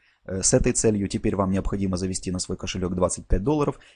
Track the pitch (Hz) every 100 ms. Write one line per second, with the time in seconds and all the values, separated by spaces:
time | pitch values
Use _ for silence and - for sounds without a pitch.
0 | _ _ - 95 - 127 127 120 113 107
1 | 98 110 107 98 95 95 - 101 98 92
2 | 92 92 95 90 - 90 98 92 90 92
3 | 87 - - 90 107 151 143 - -